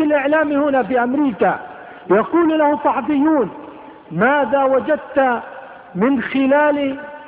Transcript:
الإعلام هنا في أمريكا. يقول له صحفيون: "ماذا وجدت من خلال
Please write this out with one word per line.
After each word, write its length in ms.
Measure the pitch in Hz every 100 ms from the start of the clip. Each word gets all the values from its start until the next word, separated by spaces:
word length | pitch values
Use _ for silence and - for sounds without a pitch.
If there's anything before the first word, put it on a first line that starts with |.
الإعلام 520 | 311 294 269 311 302
هنا 300 | 285 294 269
في 200 | 202 254
أمريكا. 560 | 240 277 294 202 196 131 - - - - -
يقول 480 | 190 214 330 330 311
له 180 | 294 294
صحفيون: 680 | - 233 247 285 302 311 196 - - - - - -
"ماذا 540 | 160 233 294 254 277
وجدت 800 | 269 262 214 302 - 285 262 240 - - - - -
من 280 | 175 233 277
خلال 760 | - 262 269 285 302 285 277 277 - -